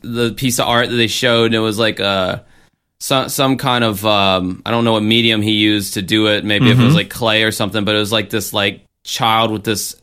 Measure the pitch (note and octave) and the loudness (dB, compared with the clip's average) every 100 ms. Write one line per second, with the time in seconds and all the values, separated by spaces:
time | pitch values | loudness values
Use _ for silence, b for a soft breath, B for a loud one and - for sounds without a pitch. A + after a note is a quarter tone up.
0 | - A#2 A#2 G#2 C3 A#2+ - A#2 B2 A#2+ | -10 -4 -2 -2 -2 -2 0 0 0 0
1 | A2 - B2+ A#2 A#2 A2+ A2 G#2 A2+ G#2+ | 0 0 0 2 2 2 0 0 -2 0
2 | G2 G2 F#2 - b b b _ _ _ | -2 0 -2 -4 b b b _ _ _
3 | - C3+ A#2+ C#3 C3+ B2+ C#3 B2 A#2 G2+ | -2 -2 -2 -2 0 0 0 0 0 0
4 | G#2+ G#2 G2 F#2 F#2 F#2 - A#2 A#2 A2 | 0 2 2 0 -2 -6 -4 0 0 0
5 | G#2+ A2+ A#2 A2 G#2 G#2+ G#2 G#2+ G2+ G#2+ | 2 2 2 2 0 2 2 0 -2 -6
6 | F2+ A2 G#2+ G#2 G#2 G#2 B2 A#2+ A#2+ C#3 | -2 0 2 0 0 2 4 4 4 2
7 | G2+ - A#2 A2 A2 G#2+ G#2+ A2 G#2 G#2+ | 0 -4 0 2 0 0 -4 -2 0 0
8 | G#2 A2 G#2 A2+ - G#2+ G2+ F#2 _ _ | 0 -2 -2 -4 -4 -2 -2 -4 _ _
9 | - - A2+ A2 A2+ G#2+ G2+ G2+ - - | -12 -4 0 2 0 -2 -4 -4 -6 -12